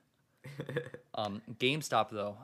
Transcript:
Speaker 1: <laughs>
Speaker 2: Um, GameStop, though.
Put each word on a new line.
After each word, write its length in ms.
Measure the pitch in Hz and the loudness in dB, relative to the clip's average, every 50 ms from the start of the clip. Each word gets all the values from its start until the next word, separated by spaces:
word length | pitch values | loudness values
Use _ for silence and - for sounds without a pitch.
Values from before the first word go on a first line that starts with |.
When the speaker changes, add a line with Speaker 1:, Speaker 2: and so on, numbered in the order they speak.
| _ _ _ _ _ _ _ _ - | _ _ _ _ _ _ _ _ -16
Speaker 1:
<laughs> 560 | 139 143 - - - - - - - - - - _ - | -14 -10 -8 -6 -2 -2 -4 -4 -4 -10 -14 -14 _ -4
Speaker 2:
Um, 280 | 117 107 104 101 107 - - 120 - | -2 -2 -2 -2 -4 -8 -10 -2 2
GameStop, 500 | 127 127 143 156 143 - 131 117 107 - | 4 4 4 4 0 2 4 4 4 4
though. 280 | 113 107 101 101 101 107 | 2 -2 -2 -2 -4 -8